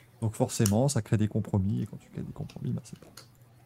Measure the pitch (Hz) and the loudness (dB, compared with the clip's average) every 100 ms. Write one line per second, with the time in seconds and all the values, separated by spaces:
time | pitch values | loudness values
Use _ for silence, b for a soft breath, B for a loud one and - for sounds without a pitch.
0 | - - 110 - 123 - 113 101 139 117 | -20 -4 -2 0 0 4 4 6 4 2
1 | - 113 107 113 107 104 95 120 113 - | 0 2 2 0 0 2 2 0 -4 -8
2 | - - - - - - - 120 - - | -12 -10 -10 -8 -10 -8 -6 -6 -8 -20
3 | - - - - - - | -20 -20 -20 -20 -20 -20